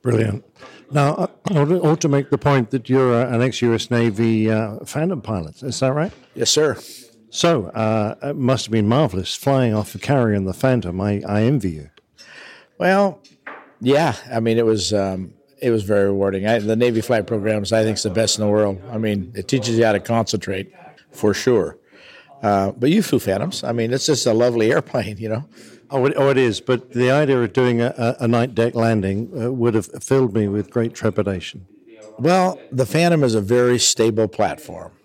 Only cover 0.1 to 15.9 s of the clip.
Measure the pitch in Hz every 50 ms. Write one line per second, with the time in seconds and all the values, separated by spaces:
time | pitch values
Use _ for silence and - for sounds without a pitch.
0.1 | 117 110 110 107 101 107 - _ _ _ - - - - - - 139 147 143 143
1.1 | 151 - 175 - - _ _ - 202 151 143 147 180 180 165 151 165 160 - 156
2.1 | 139 139 131 - 143 127 - 147 139 135 117 - - 131 113 - 131 135 131 127
3.1 | 120 117 127 123 123 117 123 131 - - 123 117 113 110 - - 123 117 117 117
4.1 | 98 101 117 113 113 110 107 110 110 107 113 104 104 120 - - - 151 156 185
5.1 | 190 135 98 - 110 92 82 76 - - - 139 110 - 131 131 135 147 160 214
6.1 | - - - _ _ - 120 - - 151 156 147 113 - - - - - - -
7.1 | _ _ _ _ - - - 170 170 127 95 - - 113 110 110 110 110 104 107
8.1 | - _ - 139 147 - 131 120 131 117 - - 110 113 104 104 117 139 156 117
9.1 | 87 92 87 - - - - 139 139 131 127 117 107 107 107 - - 104 - -
10.1 | 147 135 120 110 104 101 95 95 92 - - 131 127 120 92 90 87 92 98 104
11.1 | 104 101 - 92 104 104 107 120 147 135 101 92 80 76 71 71 _ - _ _
12.1 | _ _ - - - - - - - - - _ _ _ - 180 190 196 202 196
13.1 | 151 - _ - _ _ _ - - - - - _ _ - 127 139 143 170 151
14.1 | 107 - - - 120 113 113 113 113 117 117 110 110 104 90 90 104 101 98 95
15.1 | 95 92 95 82 - _ _ _ _ _ - 123 113 110 98 98